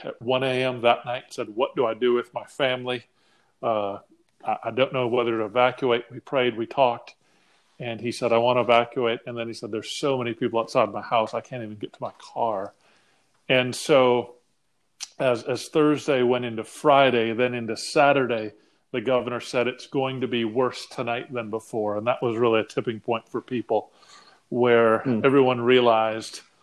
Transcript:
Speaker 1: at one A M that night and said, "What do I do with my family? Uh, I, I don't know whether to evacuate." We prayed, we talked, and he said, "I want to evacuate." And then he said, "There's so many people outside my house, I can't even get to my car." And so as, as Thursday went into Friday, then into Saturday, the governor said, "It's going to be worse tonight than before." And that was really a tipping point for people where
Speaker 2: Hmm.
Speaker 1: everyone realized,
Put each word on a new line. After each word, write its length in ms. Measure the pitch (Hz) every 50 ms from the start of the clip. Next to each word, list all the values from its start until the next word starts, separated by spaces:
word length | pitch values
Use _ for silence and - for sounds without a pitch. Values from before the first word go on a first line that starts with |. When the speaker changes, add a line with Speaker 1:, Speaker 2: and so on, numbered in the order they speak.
| -
Speaker 1:
at 180 | - - -
one 220 | 117 120 127 127 131
A 180 | 135 127 127
M 200 | 131 127 127 120
that 220 | 113 117 117 - -
night 200 | 120 123 131 -
and 80 | -
said, 160 | - - 117 104
"What 260 | 104 110 135 - -
do 100 | 156 123
I 80 | 113 113
do 180 | 107 123 123
with 200 | 120 120 113 -
my 120 | - 117 107
family? 580 | - - - 143 127 127 123 123 123 123 120 - _ _ _ _ _ _ _ _ _ _ -
Uh, 360 | - 120 110 107 101 98 98 101 - _ _ _ _ _ _ _ -
I, 120 | - 110 - -
I 60 | 117
don't 220 | 113 123 131 143
know 160 | 151 131 123 117
whether 280 | 117 123 117 117 113 113
to 60 | 107
evacuate." 600 | 101 101 123 123 127 123 - 135 127 117 117 - -
We 100 | 123 127
prayed, 360 | - - 147 135 123 123 110
we 100 | 107 117
talked, 500 | - - - 135 120 117 117 - - - _ _ _ _ _ _ _ _ _ _ _ _ -
and 200 | 131 120 113 110
he 120 | 117 120
said, 200 | 110 - 127 117
"I 60 | 117 117
want 200 | 117 123 123 123
to 20 |
evacuate." 580 | 117 123 117 117 120 - - 135 120 113 117 120 -
And 100 | 127 120
then 120 | 117 117 117
he 40 |
said, 200 | 110 - 120 107
"There's 260 | 107 107 - - - -
so 180 | 156 143 135
many 160 | 127 120 117
people 280 | 113 - 127 117 113 113
outside 320 | 113 - - 131 113 104
my 100 | 101 107
house, 320 | 98 - 127 117 110 104 -
I 60 | 113
can't 240 | - - 135 123 113
even 120 | 104 107
get 160 | 104 127 - -
to 40 | -
my 120 | 127 107 - -
car." 540 | - - - 123 120 113 107 95 98 - - _ _ _ _ _ _ _ _ _ _ _ _ _ _ -
And 260 | 131 127 127 127 120
so 600 | - - - 156 135 127 123 123 123 117 - - _ _ _ _ _ _ _ _ _ _ _ _ - - - _ -
as, 240 | 139 131 123 110 -
as 240 | - 127 113 - -
Thursday 540 | - 160 151 151 151 131 - 156 143 127
went 220 | 123 120 127 123 123
into 180 | 120 113 110
Friday, 680 | 107 - - - - 151 139 139 139 131 123 117 110 113
then 220 | 113 110 127 123 123
into 220 | 120 113 107 110
Saturday, 760 | - - - - 156 143 143 139 139 131 117 120 110 110 107 - _ _ _ _ _ _ _
the 80 | - 127
governor 400 | 107 123 127 123 113 120 123 117
said, 260 | - - - 127 120
"It's 220 | 123 123 - - -
going 320 | - 139 131 131 131 127
to 80 | 131 123
be 160 | 127 120 113
worse 420 | 110 107 131 127 123 - - -
tonight 460 | - - - 127 117 117 127 - -
than 180 | 131 120 113 107
before." 460 | 107 110 - - - 113 107 104 104
And 100 | 107 110
that 160 | 120 131 -
was 140 | 135 120 110
really 240 | 110 123 117 113 110
a 40 | 104
tipping 360 | - - - 110 127 113 107
point 280 | - - 117 113 - _
for 120 | - 117
people 500 | - - 127 117 104 - 113 104 - - _ _ _ - - - - _ _ _ _ -
where 520 | 123 123 123 123 120 117 117 113 110 110
Speaker 2:
Hmm. 220 | - 135 120 107 143
Speaker 1:
everyone 360 | 139 131 143 131 127 127 120
realized, 840 | 117 120 127 123 120 120 113 110 110 110 110 113 107 - - - - _ _ _